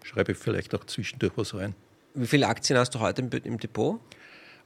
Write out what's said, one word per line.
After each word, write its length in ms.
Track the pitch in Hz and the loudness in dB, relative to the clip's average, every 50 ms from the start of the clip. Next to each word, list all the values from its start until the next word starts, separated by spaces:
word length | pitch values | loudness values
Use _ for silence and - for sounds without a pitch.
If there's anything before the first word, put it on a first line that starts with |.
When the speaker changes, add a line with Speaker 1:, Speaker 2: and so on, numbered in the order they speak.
Speaker 1:
schreibe 300 | - - - 101 98 - | -14 -4 0 0 2 2
ich 60 | 92 - | 2 -2
vielleicht 360 | - 117 101 92 - - - | 0 0 0 0 -2 -2 -4
auch 100 | 98 - | -4 -4
zwischendurch 480 | - - - 101 - - 127 107 90 - | -4 -6 -6 -6 -6 -2 0 0 0 0
was 180 | 120 101 - - | 0 -4 -2 -2
rein. 200 | 92 95 104 98 - - _ _ _ _ _ - | -4 -4 -4 -6 -8 -14 _ _ _ _ _ -4
Speaker 2:
Wie 120 | 139 120 | -2 0
viele 200 | - 151 143 123 98 | 2 4 4 4 4
Aktien 300 | 117 - - - 139 123 | 2 0 2 2 4 4
hast 160 | 123 - - | 4 2 0
du 60 | 113 | 0
heute 220 | 110 90 - - | 0 0 2 0
im 80 | 127 117 | -2 -2
Be-, 80 | 127 123 | -4 -4
im 200 | - - 117 110 | -4 -4 -6 -6
Depot? 420 | - - - 107 113 151 214 233 - - - - - - - - - - - - - | -6 -4 -2 0 0 0 0 -2 -8 -16 -20 -20 -20 -20 -20 -20 -20 -20 -20 -8 -4